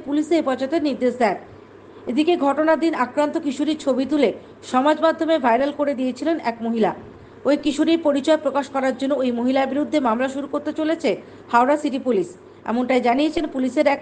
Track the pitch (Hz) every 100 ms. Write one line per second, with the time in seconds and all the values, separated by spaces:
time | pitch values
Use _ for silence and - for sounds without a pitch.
0 | 269 294 302 330 269 247 269 330 294 254
1 | 247 240 220 175 - - - - - -
2 | - 240 311 349 277 277 311 311 330 277
3 | 247 - 294 320 285 254 294 311 277 247
4 | 269 294 233 - - - - 254 285 302
5 | 320 320 320 320 247 233 285 285 285 254
6 | 254 247 302 330 233 226 226 233 190 -
7 | - - - - 254 294 294 285 311 330
8 | 302 285 277 311 285 269 269 269 262 262
9 | 269 277 254 233 247 269 262 269 294 302
10 | 254 220 262 269 262 294 302 302 311 320
11 | 247 - - - - 240 254 294 302 254
12 | 254 208 175 - - - - 233 247 254
13 | 233 254 302 320 302 269 254 262 294 277